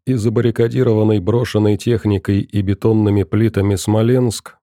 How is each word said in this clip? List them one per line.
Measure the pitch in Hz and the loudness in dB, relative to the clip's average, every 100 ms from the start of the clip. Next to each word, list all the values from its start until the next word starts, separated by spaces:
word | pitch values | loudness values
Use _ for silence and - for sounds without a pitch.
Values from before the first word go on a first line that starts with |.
| - | -4
и | 127 | -2
забаррикадированный | 113 110 117 113 117 123 120 107 107 107 | 0 0 -2 0 -2 0 0 2 2 2
брошенной | 92 117 110 107 104 104 | 0 -2 0 0 0 0
техникой | - 117 107 98 - 101 | 0 -2 0 -2 0 -2
и | - 104 | -2 -4
бетонными | 98 95 113 110 104 101 | -2 0 0 2 2 0
плитами | 90 104 110 98 98 98 | 0 0 0 0 -2 -2
Смоленск | - 107 117 127 123 - - - | 0 0 2 2 0 -4 -12 -20